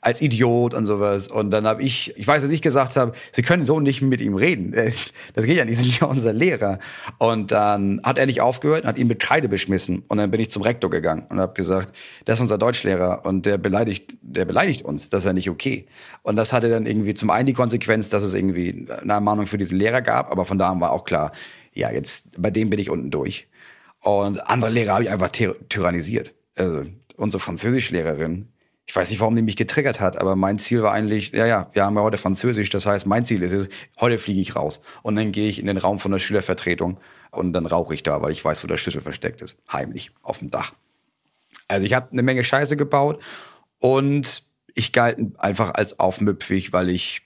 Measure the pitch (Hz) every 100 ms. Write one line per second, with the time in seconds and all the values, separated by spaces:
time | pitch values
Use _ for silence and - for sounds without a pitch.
0 | 117 120 151 113 120 120 120 123 107 104
1 | 101 101 98 107 104 107 107 110 135 120
2 | - - 110 147 139 156 156 135 127 135
3 | 120 - - - 120 175 131 156 143 131
4 | 139 127 110 95 120 123 90 104 113 117
5 | - - - - 110 170 117 117 123 120
6 | 147 131 113 110 175 127 101 95 - -
7 | - - 113 110 101 107 104 104 98 98
8 | - 135 135 123 120 127 147 160 120 120
9 | 120 117 - 147 131 98 - 95 - 92
10 | - 104 104 110 110 104 104 120 92 85
11 | 82 80 - 95 95 - 90 95 95 -
12 | - - - 113 120 104 117 120 98 92
13 | 90 90 92 95 87 101 98 98 110 98
14 | - - 60 69 - 101 190 123 - 73
15 | - 101 92 90 92 85 135 127 - -
16 | - - - 107 110 123 117 113 110 107
17 | 101 101 107 98 135 127 123 117 - 110
18 | 101 107 101 95 95 87 87 92 - -
19 | - 104 104 107 98 104 92 92 107 123
20 | 120 120 139 92 90 98 92 92 85 -
21 | - 82 76 - - - _ - 57 58
22 | - - - - 101 101 110 104 95 80
23 | 67 73 65 - - _ - - _ _
24 | - 101 101 98 - 120 113 117 107 98
25 | 110 98 92 - 104 - - 104 87 87
26 | 80 113 117 _ _ - 92 76 69 95
27 | _ - 107 95 - 82 107 127 - 87
28 | 80 73 80 87 107 _ _ _ - -
29 | 90 104 110 117 110 101 110 - 139 117
30 | 95 - 95 95 95 104 - 120 107 104
31 | 107 107 95 - 113 110 - - 101 104
32 | 107 104 101 95 123 110 101 101 104 101
33 | 98 107 120 107 87 98 95 - - -
34 | 120 113 - 98 92 - 73 - - -
35 | 113 107 110 101 104 98 101 95 92 101
36 | 98 98 - 104 - - - 85 87 92
37 | - - - - 90 87 82 85 80 78
38 | - 73 76 78 80 78 82 82 - 80
39 | 76 71 - - - - _ 73 65 -
40 | - _ - - - - - _ _ _
41 | _ _ _ _ _ - _ 98 98 127
42 | 127 123 127 131 120 135 143 147 143 143
43 | 143 151 - - - - _ _ 123 131
44 | 139 143 135 - _ _ _ - 117 -
45 | 120 - 107 - 101 98 104 - 101 -
46 | 95 92 104 95 - 98 92 90 92 90
47 | - -